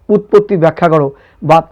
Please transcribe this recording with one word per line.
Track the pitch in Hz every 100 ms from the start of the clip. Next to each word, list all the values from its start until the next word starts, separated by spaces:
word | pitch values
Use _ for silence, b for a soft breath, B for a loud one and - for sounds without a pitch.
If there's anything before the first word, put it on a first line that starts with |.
| -
উৎপত্তি | 208 202 202 202 190
ব্যাখ্যা | 160 156 175
করো | 156 139 - b b
বা, | 151 160 160